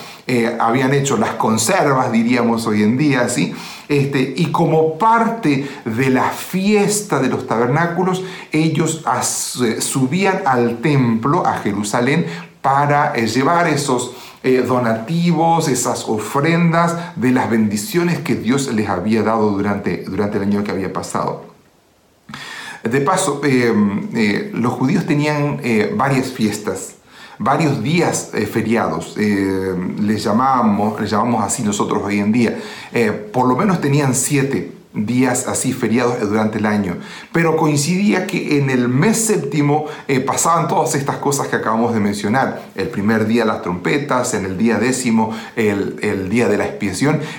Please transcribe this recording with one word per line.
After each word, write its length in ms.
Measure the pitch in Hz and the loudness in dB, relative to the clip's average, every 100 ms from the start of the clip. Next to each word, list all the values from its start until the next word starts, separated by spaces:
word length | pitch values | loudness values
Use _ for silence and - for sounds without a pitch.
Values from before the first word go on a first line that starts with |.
| - - - | -12 -16 -4
eh, 300 | 123 113 - | 0 0 0
habían 360 | 120 123 131 | 0 2 2
hecho 240 | 143 135 117 | 2 0 0
las 140 | 107 | 0
conservas, 800 | - 117 110 - 190 147 131 123 | 0 0 0 2 2 2 2 2
diríamos 540 | 113 113 127 117 113 113 | 2 2 2 2 0 0
hoy 160 | 107 | 2
en 140 | 104 127 | 2 4
día, 320 | 151 131 117 | 2 2 0
¿sí? 240 | - 87 - - - - | 0 -2 -4 -12 -12 -2
Este, 420 | 143 135 139 131 - | 0 2 0 -2 0
y 80 | 170 | -2
como 500 | 143 160 160 160 - | 0 2 4 2 2
parte 720 | 226 233 220 - 151 135 139 - | 4 4 2 0 0 0 -2 -8
de 240 | - 110 135 | -6 -2 2
la 220 | 127 113 | 2 0
fiesta 880 | - - 185 196 208 196 - - - | -4 -6 -2 2 4 2 0 -2 0
de 80 | 254 | 0
los 180 | - - | -2 -2
tabernáculos, 760 | 113 123 147 170 170 185 180 - - - | 0 2 2 0 0 0 0 -4 -12 -4
ellos 500 | 156 160 143 160 - | 0 0 2 0 -2
as-, 560 | - 123 - - - - | -2 -2 -2 -4 -6 -2
eh, 220 | 120 110 | -2 -2
subían 580 | - 143 131 180 196 185 135 | -2 -2 0 0 0 0 0
al 320 | 127 120 113 | 2 0 0
templo, 680 | 117 143 123 110 131 170 - | 0 2 2 2 2 0 0
a 120 | 107 | -2
Jerusalén, 680 | 107 101 104 127 120 156 - - - - | -2 -4 -2 0 2 0 0 -6 -14 -6
para, 500 | 135 139 147 143 151 | 0 2 4 2 2
eh, 120 | 123 113 | 0 0
llevar 420 | 120 139 170 170 | 2 2 2 2
esos, 440 | 147 - 123 - - - - | 0 0 -2 -2 -10 -18 -6
eh, 220 | 131 127 123 | 2 2 4
donativos, 1000 | 127 117 113 - 170 175 156 165 165 156 | 2 0 -2 -2 0 2 4 4 4 2
esas 400 | - 131 - - | 0 0 -4 -2
ofrendas 880 | 110 104 139 151 170 170 165 180 - - - | -4 -2 0 2 4 4 4 2 0 -6 -2
de 160 | 120 | 2
las 180 | 127 110 | 2 2
bendiciones 680 | 113 107 101 - 170 175 151 | 2 2 0 -2 0 0 0
que 140 | - | -2
Dios 380 | 117 110 139 139 | -2 0 0 0
les 160 | 110 98 | -2 0
había 340 | 92 95 110 | -2 0 2
dado 280 | 104 113 107 | 2 2 2
durante, 540 | 98 101 101 101 85 | 2 0 -2 -2 -4
durante 340 | - 95 104 104 | -4 -2 -2 0
el 60 | |
año 200 | 101 101 | 0 0
que 60 | 104 | 0
había 200 | 95 95 | -4 -4
pasado. 600 | - - 101 82 - - - _ _ _ _ _ _ - - - - - - | -6 -6 -4 -4 -6 -12 -20 _ _ _ _ _ _ -20 -16 -16 -14 -14 -8
De 200 | 113 127 | -2 0
paso, 400 | 139 190 143 139 | 0 0 0 0
eh, 300 | 143 127 120 107 101 98 - | 2 2 2 2 2 0 -4
eh, 360 | 117 107 101 - | -2 0 0 -4
los 180 | - 120 | -4 -2
judíos 320 | 117 131 190 | 0 0 0
tenían, 560 | - 147 151 147 147 139 | 0 0 0 0 -2 -2
eh, 300 | 120 110 104 | -2 0 0
varias 340 | 104 139 135 - | 0 0 0 -2
fiestas, 680 | - 107 104 - 92 - - _ - - - | -2 -2 -2 -6 -8 -10 -18 _ -20 -20 -6
varios 440 | 107 147 160 117 | 0 2 2 0
días, 480 | 113 175 - - - | 0 0 2 0 -4
eh, 140 | 107 104 | -4 -2
feriados. 720 | 117 107 113 92 80 85 - | -2 0 0 0 -4 -6 -2
Eh, 560 | 107 101 98 95 95 92 90 - | 0 2 0 0 -2 -4 -4 -2
les 240 | 104 107 | -2 0
llamamos, 760 | 113 107 131 127 110 101 104 107 | 0 2 2 2 2 2 0 -2
les 120 | 104 | -2
llamamos 340 | 104 117 117 | 0 0 0
así 180 | 101 - | -2 -2
nosotros 400 | 107 101 110 113 | -2 -2 -2 -2
hoy 180 | 101 104 | -2 -2
en 120 | 104 | 2
día. 260 | 117 113 - - - - | 2 2 0 -10 -14 -6
Eh, 180 | - 110 | -2 0
por 360 | - - - 127 | -2 -4 0 2
lo 80 | |
menos 280 | - 202 175 | 2 2 2
tenían 320 | 143 143 139 | 2 2 2
siete 580 | 123 - 143 135 101 85 - - | 0 0 0 0 -2 -6 -12 -14
días 520 | 123 107 123 127 123 - | -6 -2 2 2 0 -2
así 280 | 101 131 | -4 -2
feriados, 480 | - 113 113 120 117 | -2 0 2 2 0
eh, 20 | |
durante 320 | 104 107 107 107 | 0 0 0 0
el 80 | |
año. 320 | 104 104 95 87 - - - | 0 0 0 -4 -8 -16 -4
Pero 220 | 170 165 | 0 2
coincidía 720 | 160 156 147 143 180 208 - - | 2 2 2 2 2 2 2 0
que 300 | - - 143 | -4 0 2
en 140 | 135 | 2
el 180 | 127 123 | 2 2
mes 380 | 127 202 220 - | 4 4 2 2
séptimo, 580 | 185 139 147 143 151 151 - - | 0 0 0 2 2 0 -8 -2
eh, 120 | 135 | -2
pasaban 460 | 131 127 170 165 160 | 0 0 2 2 2
todas 280 | 196 156 | 0 0
estas 220 | 147 - - | -2 -2 -2
cosas 320 | 139 139 135 | -2 -2 -2
que 80 | 120 | -2
acabamos 360 | 107 113 117 | 0 0 2
de 80 | 110 | 2
mencionar. 600 | 101 95 104 123 120 - - | 0 0 0 2 0 -2 -10
El 140 | - 87 | -6 -6
primer 380 | - 101 113 107 | -2 0 2 2
día 180 | 117 | 2
las 160 | 110 107 | 2 0
trompetas, 720 | - 90 - 143 139 127 123 | -4 -4 -2 -2 0 -2 0
en 140 | 107 92 | -2 -4
el 100 | 92 | 0
día 220 | 113 104 | 2 2
décimo 580 | 123 - 127 110 110 - - | 0 -2 0 2 0 -4 -10
el, 440 | - 107 101 92 - | -2 0 0 -2 -4
el 300 | 110 95 92 | -4 -2 -2
día 180 | 113 117 | 0 2
de 80 | 101 | 2
la 80 | |
expiación, 560 | - - 101 92 139 156 - | -2 -4 -4 -2 0 0 -2